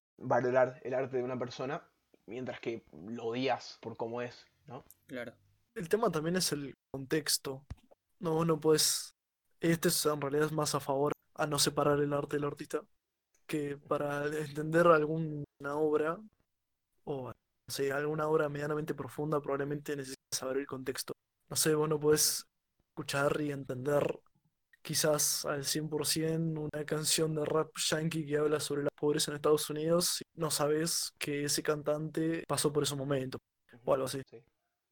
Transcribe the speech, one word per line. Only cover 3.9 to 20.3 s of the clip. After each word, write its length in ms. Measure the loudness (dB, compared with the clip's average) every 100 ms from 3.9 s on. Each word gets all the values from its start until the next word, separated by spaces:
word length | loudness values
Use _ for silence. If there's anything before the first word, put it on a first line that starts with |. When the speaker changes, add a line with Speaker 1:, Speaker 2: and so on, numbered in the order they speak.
| -8
Speaker 1:
cómo 240 | -6 -6
es, 240 | -8 -10 -20 _ -18
¿no? 180 | -16 -16 -20 -16
Speaker 2:
Claro. 260 | -12 -12 -14 _ _ _ -10
Speaker 3:
El 120 | -2
tema 220 | 2 2
también 240 | 0 0 0
es 160 | 0
el 220 | -2 -6 -12 _
contexto. 760 | -10 -2 -2 0 -2 -2 -10 -12 -20 _ _ _ -8
No, 140 | -2
vos 140 | 2 2
no 120 | 4
podés, 520 | 6 6 6 0 -4 -14 _ _ _ _
este 260 | 2 4 4
es, 160 | 2 2
en 140 | 0
realidad 240 | 0 2 2
es 40 |
más 240 | 2 0 0
a 40 |
favor 340 | 0 2 2 0 _ -4
a 100 | -2
no 120 | 2
separar 400 | 2 4 4 4
el 100 | 2
arte 220 | -2 -2 -2
del 80 | -2
artista, 360 | -6 -6 -6 -8 _ _ _ _ _ -6
que 300 | -4 -4 -6
para 480 | -2 -2 0 -2 -2
entender 600 | -4 -4 -4 0 6 8
alguna 580 | 6 4 -2 -4 -6 -10 -10 -6 0
obra, 440 | 2 2 2 -4 -10 _ _ _ _ _ _ _ -8
o, 220 | -8 -8
no 40 | -12 _ _ -10
sé, 240 | -4 -2
alguna 360 | -2 -2 -2 2
obra 220 | 2 2
medianamente 440 | -2 -4 -2 -4
profunda, 460 | -6 -6 -6 -2 0
probablemente 540 | 0 -2 -2 -4 -6 -8
necesites 220 | -8 -14 _